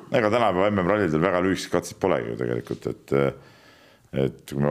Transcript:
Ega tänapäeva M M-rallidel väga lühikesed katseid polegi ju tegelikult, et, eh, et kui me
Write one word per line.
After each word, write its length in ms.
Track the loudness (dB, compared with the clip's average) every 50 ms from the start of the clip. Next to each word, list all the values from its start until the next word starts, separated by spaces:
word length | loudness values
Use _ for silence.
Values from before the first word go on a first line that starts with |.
| -6 -2
Ega 180 | 0 2 2 2
tänapäeva 380 | 2 4 2 2 4 2 2
M 160 | 2 2 2 2
M-rallidel 380 | 2 2 2 2 0 2 2
väga 200 | 2 2 2 2
lühikesed 300 | 0 0 0 -2 -4 -4
katseid 280 | -4 -4 -4 -4 -6 -2
polegi 320 | 0 0 0 0 -2 -6 -6
ju 20 |
tegelikult, 520 | -4 -4 -4 -4 -6 -6 -6 -10 -6 -6 -8
et, 220 | -8 -8 -4 -2 0
eh, 180 | 2 2 0 -2 -6 -14 -20 -20 -20 -20 -20 -20 -20 -20 -20 -20 _ -20 _ -4 -2 -2
et 260 | -2 -4 -8 -14 -10
kui 80 | -4 -2
me 80 | 0 2